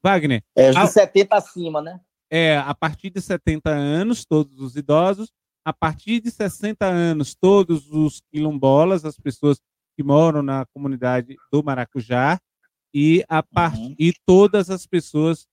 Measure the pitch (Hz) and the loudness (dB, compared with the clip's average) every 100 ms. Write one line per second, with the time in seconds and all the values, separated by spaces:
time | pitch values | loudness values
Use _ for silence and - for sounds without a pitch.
0 | 185 196 151 120 - - 131 131 208 220 | 2 2 0 -2 -2 4 4 6 4 4
1 | 190 196 196 208 196 180 170 151 156 180 | 4 2 2 0 -2 -10 -8 -8 -8 -16
2 | _ _ _ 160 160 147 139 143 160 156 | _ _ _ -2 2 0 -2 -6 -6 -8
3 | 196 185 - 180 - 156 156 147 143 151 | -12 -12 -8 -4 -4 -4 -2 -2 -2 -2
4 | 214 240 - 156 143 135 135 127 139 151 | -2 -6 -2 -2 -2 _ -12 -12 0 2
5 | 180 196 220 _ _ _ 160 - 160 156 | 2 -2 -8 _ _ _ -12 -6 -6 -6
6 | - 233 226 - 202 - 208 214 196 175 | -6 -6 -6 -6 -8 -6 -10 -4 -2 0
7 | 170 156 135 - 185 202 180 165 143 156 | -2 -2 -6 -2 2 4 2 -4 _ -2
8 | 151 - _ 151 151 147 135 139 170 190 | -2 -4 _ -6 -4 0 2 4 2 0
9 | 156 - 143 127 147 139 _ _ _ - | -6 -10 -10 -2 -2 -2 _ _ _ -10
10 | 143 143 165 151 139 135 131 139 139 131 | 0 4 4 0 -4 -6 -8 -10 -10 -6
11 | 127 127 123 135 _ 147 147 131 120 139 | -2 -4 -6 -18 _ -2 -2 -6 -8 -10
12 | 113 123 135 180 _ _ _ _ _ 143 | -6 -2 0 -2 _ _ _ _ _ 0
13 | 151 170 - 160 - - 170 127 117 143 | 2 2 0 -4 -4 -4 -4 -4 -12 -2
14 | 165 175 - 185 202 202 180 185 - 180 | -2 -2 2 4 6 2 -2 -8 -6 -6
15 | - 151 156 160 _ | -4 -2 -2 -2 _